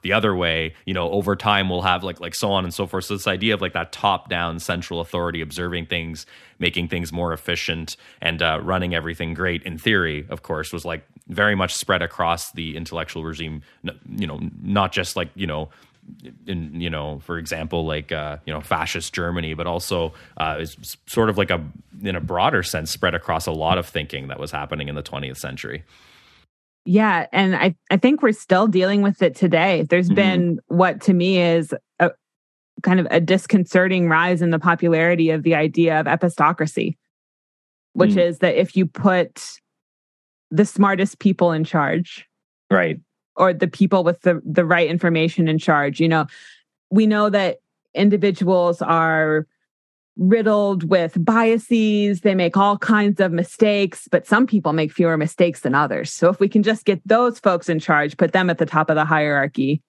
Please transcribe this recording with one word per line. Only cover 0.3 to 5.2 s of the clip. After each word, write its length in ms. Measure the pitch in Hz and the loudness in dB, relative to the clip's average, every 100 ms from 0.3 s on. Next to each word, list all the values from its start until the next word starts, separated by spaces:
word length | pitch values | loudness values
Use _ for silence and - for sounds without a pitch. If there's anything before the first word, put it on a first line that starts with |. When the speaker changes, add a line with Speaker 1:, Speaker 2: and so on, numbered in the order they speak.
Speaker 1:
way, 400 | 92 85 80 80 - - | 0 -2 -2 -6 -10 -8
you 80 | |
know, 180 | 90 85 | -6 -4
over 240 | 98 95 95 | -4 -4 -2
time 320 | 107 101 95 | 0 0 0
we'll 140 | 90 | -2
have, 220 | 92 90 92 | 0 -2 -4
like, 160 | 82 | -10
like, 120 | 85 | -12
so 180 | - 104 | -6 -4
on 100 | 98 | -2
and 100 | 90 | -4
so 140 | - 95 | -6 -8
forth. 160 | 92 - | -8 -8
So 100 | 101 | -6
this 120 | 104 | -4
idea 260 | 92 110 | -2 -2
of, 80 | 104 | -2
like, 120 | 92 | -4
that 180 | 85 82 | -6 -10
top-down 680 | - 101 92 - 87 85 82 | -4 -2 -2 -4 -6 -6 -6
central 420 | - 87 85 85 | -6 -6 -6 -10
authority 400 | 85 87 | -8 -6